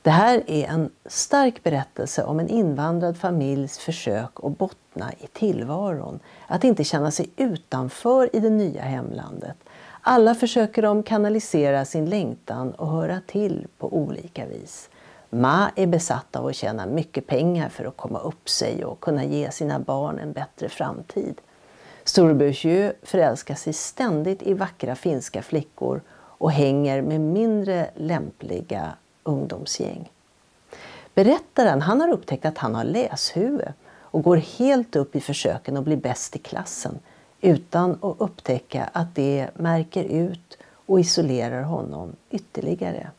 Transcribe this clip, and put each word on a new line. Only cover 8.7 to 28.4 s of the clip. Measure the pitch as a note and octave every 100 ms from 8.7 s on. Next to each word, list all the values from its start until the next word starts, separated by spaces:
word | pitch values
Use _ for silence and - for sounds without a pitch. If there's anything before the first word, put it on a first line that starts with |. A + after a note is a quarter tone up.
| -
hemlandet. | C3 C3 A#2+ A2 - - - - - - - -
Alla | - B3 A3+ A#3
försöker | A#3 B3 G#3+ A3+
de | G#3+ G#3
kanalisera | G#3+ A3 G#3 G#3+ - D#3+ C#3+ C#3 C3+
sin | E3 D#3
längtan | G#3 C3 A#2+ - A2+ B2+
och | - D#3
höra | D#3+ D#3+ F#3 -
till | G3+ G#3 - - _
på | -
olika | E3+ D3 - E3+ - C2
vis. | A1 - - - - - - _
Ma | A#2 B2+ E3 G3+ -
är | F#3
besatt | E3 - A#2+ - B2+
av | C3
att | C3
tjäna | A2 A2 F#2+
mycket | D3+ D#3 C#3 -
pengar | C3 E3 F3 D3
för | - -
att | -
komma | - -
upp | D#3 - -
sig | - A2 - -
och | -
kunna | - C#3+
ge | C#3+ D3 C#3+
sina | - D3 C#3
barn | C3 C3+ D3+ D#3
en | D3+
bättre | C#3+ C#3+ - D#3
framtid. | - C#3 B2+ D#3+ - C3 - _ _ _ - - -
Storebror | - - E3 C#3+ C#3+ C3+
Hugh | D#3+ F3+ G3+ -
förälskar | - F#3+ D3+ A#2 - C#3
sig | -
ständigt | D#3 - - B3 D#3 E3+ F#3+
i | -
vackra | F#3+ F#3+ - A#2+ B2+
finska | F#3 C#3 - -
flickor | - D#3 C#3+ - B2+ C3+ -
och | - - - D#3+
hänger | D3 C#3 C#3 C#3+ C3+
med | D3 D#3
mindre | D#3 F#3+ A3+ G#3+ G3 F3+ D#3+ -
lämpliga | D3+ E3 D3 -